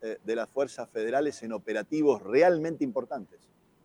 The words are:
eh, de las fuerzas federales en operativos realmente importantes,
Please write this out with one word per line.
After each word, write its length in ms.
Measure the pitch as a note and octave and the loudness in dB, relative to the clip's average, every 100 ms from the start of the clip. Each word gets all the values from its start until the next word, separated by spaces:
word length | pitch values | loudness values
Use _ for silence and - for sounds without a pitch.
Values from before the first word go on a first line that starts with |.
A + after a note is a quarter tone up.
eh, 180 | A2+ G#2 | -10 -8
de 120 | G2+ A#2 | -4 -4
las 120 | G#2+ | -2
fuerzas 380 | C3+ C3+ - A#2 | -2 -4 -4 -10
federales 520 | A2 A2 C3 D3 - | -4 -2 0 0 -4
en 120 | A2+ | -8
operativos 680 | A2 A2 G#2+ G#2 D3+ D3 A2 | -8 -4 -4 -2 2 4 2
realmente 600 | F#2+ B2+ F3 E3+ D#3+ D#3+ | 2 4 6 4 0 -2
importantes, 680 | D3 - A#3+ C#3 F#2 - _ _ _ _ | -2 -2 -6 -8 -12 -20 _ _ _ _